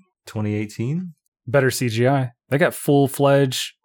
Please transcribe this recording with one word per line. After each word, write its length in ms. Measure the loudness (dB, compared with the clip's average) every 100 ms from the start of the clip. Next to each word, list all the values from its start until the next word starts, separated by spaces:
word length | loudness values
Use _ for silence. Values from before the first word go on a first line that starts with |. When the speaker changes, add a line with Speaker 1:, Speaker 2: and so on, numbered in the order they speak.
| _ _ -12
Speaker 1:
Twenty 280 | -6 -4
eighteen. 600 | -4 -6 -6 -4 -4 -8 -14 _ _ -2
Speaker 2:
Better 240 | 2 2
C 180 | 0 -2
G 180 | 0 2
I. 220 | 2 -2 -8 -4
They 100 | 0
got 160 | 0
full-fledged 1000 | -2 2 2 2 2 2 4 2 -2 -8 _